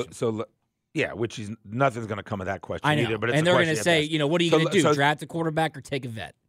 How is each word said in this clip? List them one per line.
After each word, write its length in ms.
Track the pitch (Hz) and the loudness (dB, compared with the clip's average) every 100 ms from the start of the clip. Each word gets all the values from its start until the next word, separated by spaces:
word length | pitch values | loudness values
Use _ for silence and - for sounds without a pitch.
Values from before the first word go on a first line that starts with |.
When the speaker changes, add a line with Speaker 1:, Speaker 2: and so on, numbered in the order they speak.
| 95 | -6
Speaker 1:
position. 80 | |
Speaker 2:
so 160 | - 120 | -4 -2
le-, 160 | 110 110 _ _ _ _ | -2 -6 _ _ _ _
yeah, 180 | 160 92 | -4 -4
which 260 | 80 117 - | -2 -6 -6
is, 140 | 101 110 98 | -10 -12 -8
nothing's 420 | 113 139 117 110 | 0 0 0 -6
gonna 160 | 104 | -8
come 160 | - 101 | -6 -6
of 60 | 92 | -4
that 140 | 95 | -6
question 260 | - 87 147 | -8 -2 0
Speaker 1:
I 60 | 151 | 2
know. 60 | |
Speaker 2:
either, 140 | 117 110 | 0 0
but 120 | 117 | 0
it's 80 | 139 | 2
Speaker 1:
And 80 | 165 | 4
Speaker 2:
a 60 | |
Speaker 1:
they're 20 | 180 | 4
Speaker 2:
question 100 | 165 | 4
Speaker 1:
gonna 80 | |
Speaker 2:
you 40 | 156 | 0
have 60 | |
to 0 | |
Speaker 1:
say, 200 | 135 165 | 2 2
Speaker 2:
ask. 80 | 151 | 2
Speaker 1:
you 80 | 160 | 0
know, 80 | 143 | 0
"What 120 | 175 | 2
are 40 | 175 | 4
you 40 | |
Speaker 2:
So 60 | 156 | 4
Speaker 1:
gonna 60 | 165 | 4
Speaker 2:
le-, 20 | |
Speaker 1:
do? 100 | 190 | 4
Speaker 2:
so 120 | 156 | 4
Speaker 1:
Draft 280 | 147 143 151 | 4 2 2
a 40 | 156 | -4
quarterback 480 | 170 165 156 160 139 | -4 -2 0 -2 -2
or 40 | |
take 240 | - 139 123 | -6 -6 -6
a 40 | |
vet?" 260 | 110 82 - | -10 -12 -16